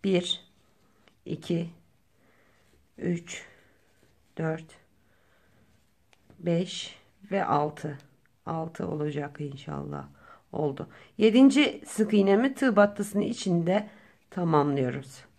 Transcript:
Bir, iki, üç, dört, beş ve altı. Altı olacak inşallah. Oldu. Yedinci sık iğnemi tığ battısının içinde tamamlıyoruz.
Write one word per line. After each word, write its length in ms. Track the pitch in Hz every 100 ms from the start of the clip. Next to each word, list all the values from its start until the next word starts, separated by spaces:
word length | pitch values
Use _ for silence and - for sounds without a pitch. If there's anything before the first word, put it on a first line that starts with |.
Bir, 360 | 202 180 180 - _ _ _ _ _ _ _ _ -
iki, 440 | 160 - 170 170 - _ _ _ _ _ _ _ _ _ _ _ -
üç, 460 | 180 170 170 - - - _ _ _ _ _ _ _ -
dört, 260 | 160 160 160 - _ _ _ _ _ _ _ _ _ _ _ _ _ _ _ -
beş 580 | 170 170 180 - - - _ _ -
ve 140 | 190
altı. 540 | - 147 151 151 160 143 - _ _ _ -
Altı 420 | 160 160 165 175
olacak 520 | 151 151 147 147 143
inşallah. 680 | 147 139 - 143 147 143 139 - - - _
Oldu. 360 | - 151 - 170 - - -
Yedinci 640 | 214 220 269 254 294 - -
sık 280 | - 214
iğnemi 400 | 214 196 196 269
tığ 220 | 269 269 208
battısının 460 | 202 208 208 202
içinde 640 | - - 190 170 170 196 208 - - _ _
tamamlıyoruz. 920 | - 175 156 143 139 127 131 135 - -